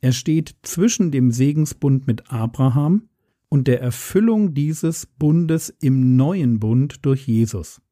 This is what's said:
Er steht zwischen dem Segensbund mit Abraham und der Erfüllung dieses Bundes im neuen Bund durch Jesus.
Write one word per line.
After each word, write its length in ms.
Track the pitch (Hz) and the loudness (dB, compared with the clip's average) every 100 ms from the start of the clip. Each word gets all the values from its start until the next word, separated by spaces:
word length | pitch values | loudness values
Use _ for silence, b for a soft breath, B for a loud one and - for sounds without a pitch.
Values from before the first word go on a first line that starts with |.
Er 100 | 131 | 0
steht 460 | 123 - 160 156 - | 0 0 -2 -2 -12
zwischen 500 | - - 214 - 180 | -12 0 0 2 -2
dem 180 | 139 127 | 2 2
Segensbund 760 | 117 135 147 151 - 143 135 135 | 2 0 0 -2 -2 0 0 0
mit 240 | 113 - | -6 -6
Abraham 760 | 117 113 117 131 131 147 196 - _ _ _ _ | -6 -6 0 2 2 2 0 -2 _ _ _ _
und 200 | 147 131 | -2 2
der 120 | 123 | 0
Erfüllung 720 | 127 123 - 185 226 220 202 | -2 -8 -4 0 2 2 0
dieses 540 | 143 147 156 165 165 - | -2 -4 -2 -4 -6 -12
Bundes 640 | _ 151 160 165 160 - - | _ 0 2 2 -2 -4 -4
im 360 | 139 131 127 127 | 0 2 4 4
neuen 420 | 139 190 135 113 | 2 0 0 0
Bund 480 | 107 120 139 - 139 | 0 0 0 -4 -2
durch 220 | 135 - | -2 0
Jesus. 520 | 113 110 98 80 - _ | 0 0 -2 -12 -18 _